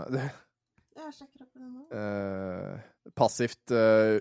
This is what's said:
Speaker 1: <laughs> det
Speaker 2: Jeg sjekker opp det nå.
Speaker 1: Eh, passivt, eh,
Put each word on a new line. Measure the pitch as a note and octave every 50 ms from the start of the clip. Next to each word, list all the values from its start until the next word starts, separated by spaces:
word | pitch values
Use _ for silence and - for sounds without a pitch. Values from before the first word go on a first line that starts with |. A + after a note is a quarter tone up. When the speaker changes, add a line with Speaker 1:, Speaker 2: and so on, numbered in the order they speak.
| E2
Speaker 1:
<laughs> | - C3
det | C3 C3 C#3+ - - _ _ _ _ _ _ _ _ _ _ _ -
Speaker 2:
Jeg | D#4 D#4 C#4+
sjekker | - C#4 C#4 _ _ B3+
opp | B3+ _
det | B3+ B3+
nå. | B3+ B3 B3+ C#4+ D#4+ -
Speaker 1:
Eh, | G#2+ G#2 G#2 G2+ G2+ G2+ G2 G2 F#2+ F#2+ F#2+ F2+ F2+ F#2 G2 F#2 A2 - - _ _ _ - -
passivt, | - B2+ A2 - - B2 A#2 - - _ - B2
eh, | A#2 A2+ A2 A2 A2 A2 A2 A2 G#2